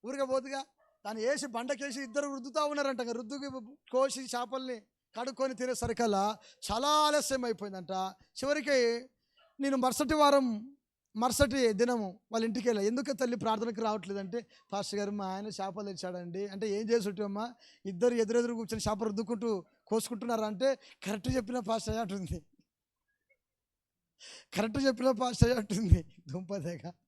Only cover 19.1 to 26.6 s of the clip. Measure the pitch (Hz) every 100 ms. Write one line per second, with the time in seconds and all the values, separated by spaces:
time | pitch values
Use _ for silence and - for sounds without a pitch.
19.1 | 202 202 233 233 202 165 _ _ 220 -
20.1 | 233 233 226 214 196 262 262 - - 190
21.1 | 214 254 262 208 247 202 226 220 220 220
22.1 | 196 180 175 - _ _ _ _ _ _
23.1 | _ _ _ _ _ _ _ _ _ _
24.1 | _ - - _ - 220 220 269 233 254
25.1 | 226 247 220 233 247 208 190 208 175 165
26.1 | - - 156 180 202